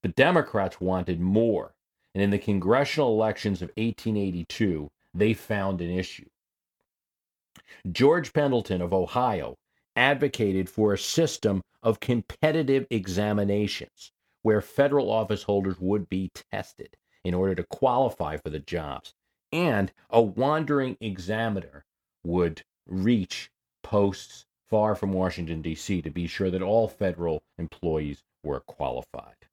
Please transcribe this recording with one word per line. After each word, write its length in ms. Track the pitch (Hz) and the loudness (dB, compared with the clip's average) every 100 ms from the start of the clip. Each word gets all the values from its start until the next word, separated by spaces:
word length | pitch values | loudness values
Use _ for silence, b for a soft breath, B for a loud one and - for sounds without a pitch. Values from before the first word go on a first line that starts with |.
The 60 | 95 | -2
Democrats 680 | - 143 175 - 107 95 - | 2 4 4 2 0 -2 -2
wanted 400 | 92 92 90 85 | -2 -2 -2 -2
more, 540 | 90 104 117 101 - _ _ _ _ | 2 2 2 0 -4 _ _ _ _
and 100 | 98 | -2
in 60 | 101 | 0
the 100 | 101 | 0
congressional 720 | - 98 90 123 143 156 135 | 0 0 4 2 2 0 2
elections 520 | 110 110 104 107 92 | 2 0 -2 -4 -4
of 100 | 87 - | -6 -4
eighteen 400 | 113 - 113 107 | -4 -4 -4 -2
eighty-two, 760 | 98 87 87 - 107 80 73 _ _ | -2 -4 -8 -2 0 0 -6 _ _
they 200 | 85 104 | 0 2
found 480 | 110 - 104 98 92 | 2 -2 -2 -2 -2
an 80 | 87 | -2
issue. 400 | 90 92 - - _ _ _ _ _ _ _ _ _ _ _ _ - B B 95 | -4 -4 -10 -20 _ _ _ _ _ _ _ _ _ _ _ _ -20 B B -8
George 400 | 85 135 170 147 | 4 6 6 2
Pendleton 500 | 160 143 123 104 92 | 0 2 0 0 -2
of 120 | 87 | 0
Ohio 640 | 95 90 123 123 95 62 64 _ _ _ - | 0 0 0 0 -2 -6 -12 _ _ _ 0
advocated 720 | 127 139 143 - 104 95 92 | 2 2 -2 0 0 0 -2
for 240 | - 107 | 2 2
a 40 | 98 | 2
system 640 | - - 165 - 107 98 - _ | 0 0 0 0 0 0 -4 _
of 160 | 113 110 | -2 0
competitive 880 | - 120 - - 156 156 135 135 - | 0 -2 -2 -2 0 2 2 0 0
examinations 1200 | 113 95 90 104 104 101 101 104 - - _ - _ _ _ | -4 -2 -2 0 0 2 0 0 -4 -12 _ -20 _ _ _
where 200 | 110 107 | 2 2
federal 500 | - - 139 139 113 | 2 0 2 4 2
office 320 | 110 104 104 | 0 0 -4
holders 320 | - 101 95 90 | 0 0 0 -2
would 260 | 92 104 90 | -2 -2 -2
be 240 | 95 92 - - | -4 -6 -10 -10
tested 460 | 101 - - - _ _ _ 90 | -10 -10 -16 -20 _ _ _ -4
in 80 | |
order 200 | 90 95 | 0 0
to 100 | 90 | -2
qualify 760 | 85 - 131 123 127 - 78 76 | -6 0 2 4 0 0 -6 -6
for 120 | - | -8
the 100 | 76 | -10
jobs, 540 | 73 87 73 65 - _ _ _ _ | -6 -6 -6 -10 -14 _ _ _ _
and 400 | 160 175 107 95 b b | -2 0 2 0 b b
a 120 | 117 | 4
wandering 760 | 110 95 135 156 151 143 131 - | 4 0 0 0 0 0 -2 -4
examiner 800 | 113 92 87 107 113 98 76 71 _ _ _ _ | -8 -8 -4 -2 -2 -2 -8 -20 _ _ _ _
would 400 | 82 87 87 80 - _ - | -4 0 0 -2 -18 _ -8
reach 640 | 92 101 120 90 - - _ _ _ | -2 2 2 0 -8 -12 _ _ _
posts 640 | - 104 101 95 - - _ _ _ | -2 2 2 0 -14 -20 _ _ _
far 280 | 110 107 104 | 0 2 0
from 160 | 98 | -2
Washington, 480 | 95 92 87 82 80 | 0 -2 -2 -6 -6
D 140 | 80 80 | -6 -6
C, 260 | - 92 | -2 -4
to 80 | 80 | -2
be 160 | 78 85 | -6 -6
sure 240 | - 95 | -2 -2
that 120 | 92 | -2
all 260 | 92 110 127 | 2 2 2
federal 560 | - 98 85 85 78 _ - | -2 -4 -2 -4 -4 _ -10
employees 680 | 82 - 87 78 76 71 _ _ | -10 -4 -2 -2 -2 -8 _ _
were 180 | 76 67 | -8 -8
qualified. 760 | - - 69 62 62 62 - _ _ | -8 -8 -6 -6 -10 -16 -16 _ _